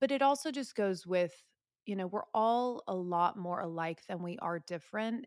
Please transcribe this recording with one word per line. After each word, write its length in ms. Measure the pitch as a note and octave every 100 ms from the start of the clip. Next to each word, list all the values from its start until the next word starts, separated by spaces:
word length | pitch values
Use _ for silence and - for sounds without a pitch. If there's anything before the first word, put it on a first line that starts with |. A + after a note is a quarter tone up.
but 120 | C4+
it 100 | C#4
also 280 | C#4 C#4 D#4+
just 240 | C#4 B3+ -
goes 280 | G3+ F3+
with, 300 | F3 F3+ F3 - _ _ _ _ -
you 100 | G3
know, 100 | F#3
we're 140 | G#3 -
all 480 | - A3+ A#3 B3 A#3+ -
a 80 |
lot 440 | F#3 F3+ F3 F3 -
more 220 | F3 F3
alike 420 | E3 E3 E3 E3 -
than 160 | F3
we 140 | F3 F3
are 180 | E3+ E3+
different. 680 | - E3+ - G#3+ A3 A#3